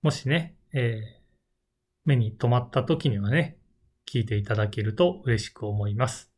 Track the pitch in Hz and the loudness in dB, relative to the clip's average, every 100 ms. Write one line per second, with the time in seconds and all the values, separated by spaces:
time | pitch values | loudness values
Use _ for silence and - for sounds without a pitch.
0 | 156 - 131 160 165 - _ 139 120 110 | 0 0 0 0 -2 -12 _ -2 0 -2
1 | 107 - _ _ _ _ _ _ _ _ | -10 -16 _ _ _ _ _ _ _ _
2 | - 131 110 107 123 120 120 175 - 160 | 2 2 2 0 2 2 2 -2 0 0
3 | 147 104 101 143 165 - _ _ _ _ | 0 0 2 0 0 -6 _ _ _ _
4 | - 123 110 104 101 107 104 107 107 104 | -6 -2 0 -2 0 0 0 0 -4 2
5 | 175 180 131 113 - - 104 104 101 104 | 2 2 0 0 -2 -8 -4 -2 -2 0
6 | 127 - - | -2 -2 -16